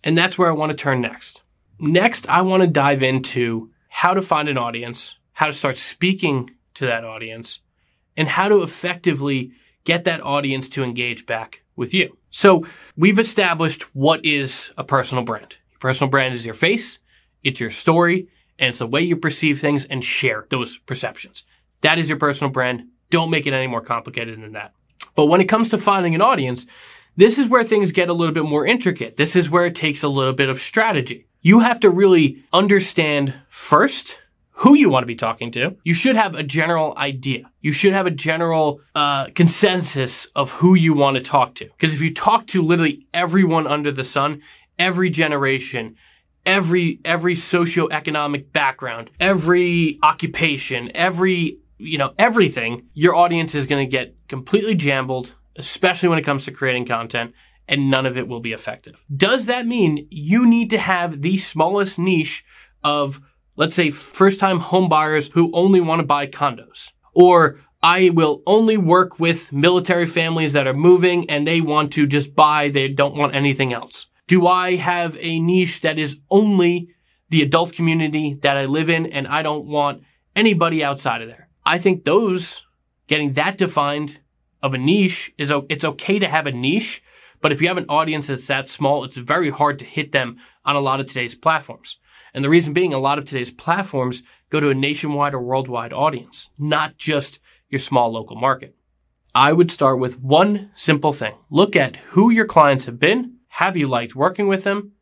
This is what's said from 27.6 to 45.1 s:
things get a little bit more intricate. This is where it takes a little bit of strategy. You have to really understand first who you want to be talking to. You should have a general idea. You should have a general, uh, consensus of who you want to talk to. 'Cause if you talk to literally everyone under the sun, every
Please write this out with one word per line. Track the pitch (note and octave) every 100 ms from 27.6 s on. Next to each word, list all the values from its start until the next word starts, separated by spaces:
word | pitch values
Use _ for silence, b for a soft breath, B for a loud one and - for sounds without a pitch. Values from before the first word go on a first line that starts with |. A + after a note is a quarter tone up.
things | A3+ G#3+ F#3+
get | F#3+ F3
a |
little | E3+ E3
bit | D#3
more | D#3 D3
intricate. | D3 A#3+ F#3+ - A2+ -
This | D3+
is | F#3 D3+
where | F3 F3
it |
takes | E3+ D#3+ C#3
a | D3
little | C#3 C3+
bit | C3 C3+
of | C3
strategy. | - - A3+ E3 B2 A#2 _ _
You | E3 A3
have | A#3 A#3+
to | G#3+
really | F3 G3 F3 C#3+ - _
understand | F3 G3 G3+ - - D#3 D3 C#3 - _
first | - - D3+ C4+ - - - _ _ _
who | - B3+ D4
you | A3+
want | C3
to | A#2+
be | A#2
talking | A2+ A#2 A#2+
to. | A#2+ C#3+ F#3+
You | E3
should | E3 C4
have | A3+ G3+ D#3+
a |
general | D3 C#3+ D#3+ E3 D#3 -
idea. | C#3+ C#3 C#3 B2+ - _
You | D3+
should | C#3+ G3
have | F#3+ F#3
a |
general, | C#3+ D#3 D#3+ E3+ D#3+ D3+ D3 _
uh, | D#3 C#3+ C#3 B2+
consensus | - E3 - G3+ F#3 - C#3 B2+ - - C#3
of | C3+
who | - F3 F#3
you | D#3+
want | D3 C#3 C3+
to |
talk | B2+ D3 B2 -
to. | - _
'Cause | D#3+
if | D3+
you | D#3+
talk | - G#3 A3+ -
to | F#3+
literally | D#3+ E3+ D#3+ C#3+ _
everyone | E3+ F3 F#3 F#3 E3 D3
under | D3 D3
the | C3+
sun, | C3 C#3+ C#3+ D3 B B B -
every | F3+ F3+ F#3